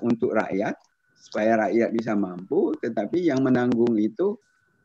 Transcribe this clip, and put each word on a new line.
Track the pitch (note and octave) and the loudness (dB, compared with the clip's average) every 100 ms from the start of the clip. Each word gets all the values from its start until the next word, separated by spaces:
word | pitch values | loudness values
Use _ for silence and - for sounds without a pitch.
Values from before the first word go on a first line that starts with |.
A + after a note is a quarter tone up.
| A#2+ | -2
untuk | A#2+ - G#2+ | 0 0 -2
rakyat | F#2+ F#2+ A#2+ - _ _ _ _ | -2 -2 -4 -6 _ _ _ _
supaya | - A2+ G#2+ A2+ | -10 -2 2 2
rakyat | G#2+ G#2+ A2+ | 2 2 0
bisa | A2+ A2+ | 0 -2
mampu, | G#2 F#2+ F2+ F#2+ D3+ - - | -2 -4 -6 -4 0 0 -2
tetapi | A#2+ A2+ G#2 E3+ | -4 -4 -4 -2
yang | F3 C3 | 0 2
menanggung | C3+ B2 B2 A#2+ A#2 A2 | 2 2 2 2 2 2
itu | G#2+ - F#3+ G#3+ _ _ _ _ | 0 0 -2 -4 _ _ _ _